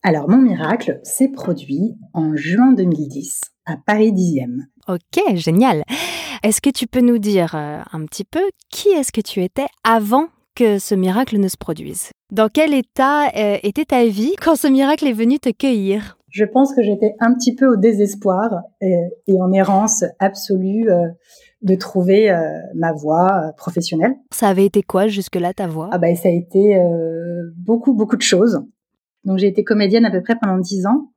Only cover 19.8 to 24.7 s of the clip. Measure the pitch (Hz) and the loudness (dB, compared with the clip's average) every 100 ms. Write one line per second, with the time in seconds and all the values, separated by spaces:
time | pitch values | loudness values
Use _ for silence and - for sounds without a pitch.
19.8 | 214 - 170 - 196 196 - 190 190 214 | 0 -2 -4 -2 -4 -2 -4 -2 0 -2
20.8 | 226 175 170 170 _ _ _ _ 190 185 | 2 2 0 -6 _ _ _ _ 0 0
21.8 | - 190 180 196 220 170 160 156 - 160 | 0 -2 4 4 4 2 -2 -6 -10 -4
22.8 | 165 151 147 160 185 190 156 - - 175 | -4 -2 -2 2 2 0 -4 -8 -6 -6
23.8 | 170 160 208 262 _ - 208 190 196 | -4 -2 -2 -2 _ -2 0 2 2